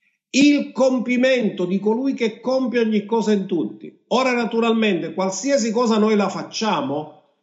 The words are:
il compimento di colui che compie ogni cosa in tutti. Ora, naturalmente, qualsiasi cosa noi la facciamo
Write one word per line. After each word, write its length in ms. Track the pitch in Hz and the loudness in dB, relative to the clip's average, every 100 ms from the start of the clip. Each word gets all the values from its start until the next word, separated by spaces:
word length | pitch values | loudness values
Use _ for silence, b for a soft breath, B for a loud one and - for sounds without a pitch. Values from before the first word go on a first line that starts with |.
| _ _ _ | _ _ _
il 400 | 247 294 285 - | 4 4 4 0
compimento 920 | - 262 254 233 247 262 254 208 - | 2 2 2 -2 0 2 2 0 -2
di 160 | 175 190 | -2 -2
colui 340 | 208 226 269 | 0 0 -2
che 260 | 240 226 - | -2 -4 -4
compie 400 | 247 262 254 240 | -4 -2 0 0
ogni 240 | 220 214 | 0 0
cosa 280 | - 226 202 | 0 -2 0
in 140 | 202 185 | 0 0
tutti. 580 | 165 107 - - - - | -4 -4 -8 -18 -18 -4
Ora, 240 | 233 262 | 0 0
naturalmente, 800 | 240 214 226 233 226 214 170 156 | 0 -2 0 2 2 2 0 -4
qualsiasi 580 | 170 190 185 277 269 226 | -4 -4 -2 0 0 2
cosa 260 | 214 240 220 | 0 2 2
noi 180 | 214 202 | 2 2
la 120 | 185 | 0
facciamo 960 | 175 147 - 214 160 131 147 156 - _ _ | -4 -10 -6 -2 -2 -2 -6 -8 -16 _ _